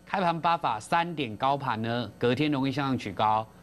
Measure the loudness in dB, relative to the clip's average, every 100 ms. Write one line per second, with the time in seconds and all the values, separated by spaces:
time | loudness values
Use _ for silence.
0 | -6 0 0 2 0 0 0 -4 0 0
1 | 0 -2 -6 -2 0 0 0 -2 0 -2
2 | -4 0 2 2 2 0 -2 -2 -2 -2
3 | -4 0 2 2 0 -10